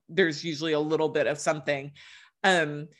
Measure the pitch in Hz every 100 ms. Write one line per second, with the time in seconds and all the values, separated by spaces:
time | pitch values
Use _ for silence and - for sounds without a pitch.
0 | - 165 170 147 165 147 160 151 151 156
1 | 156 151 123 143 - 156 147 139 143 143
2 | - - - _ 196 180 151 147 151